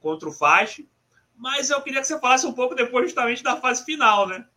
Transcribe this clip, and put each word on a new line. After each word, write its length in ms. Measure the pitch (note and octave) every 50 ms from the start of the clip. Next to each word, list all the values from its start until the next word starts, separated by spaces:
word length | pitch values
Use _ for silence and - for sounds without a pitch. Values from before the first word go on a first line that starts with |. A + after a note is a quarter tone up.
contra 280 | - D#3 D#3+ D#3 - D#3
o 40 |
Faixa, 520 | D3 - D3 D3 D#3+ F#3 G#3+ A3 - - D4 _ _ _ _ _ _ _ _ _ _
mas 340 | _ A#3 B3+ C#4 C#4+ C4+ C#4
eu 120 | D4 C#4
queria 180 | C#4 D4 C4+ C#4
que 60 | C4+
você 140 | D4+ D#4 D4+
falasse 260 | - B3 B3+ C4 B3+
um 60 | -
pouco 220 | A#3 B3 B3+ B3 B3
depois 320 | - A#3+ A#3+ B3 B3 B3
justamente 360 | B3 - C4+ A#3+ A#3 A#3+ B3
da 140 | - C4 A#3+
fase 280 | - - B3+ B3 B3 -
final, 440 | - D#4 D4 C4 A3+ G#3 G3+ G3 F#3+
né? 180 | F#3+ F#3+ A#3 _ _